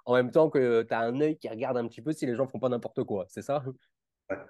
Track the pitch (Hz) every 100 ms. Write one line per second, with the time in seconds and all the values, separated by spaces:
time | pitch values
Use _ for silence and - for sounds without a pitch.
0 | - 123 123 160 156 151 123 113 113 113
1 | 117 131 151 156 113 113 127 123 117 117
2 | 131 156 135 117 - 110 123 120 113 -
3 | 123 101 - - 101 143 131 127 _ _
4 | _ _ - 95 -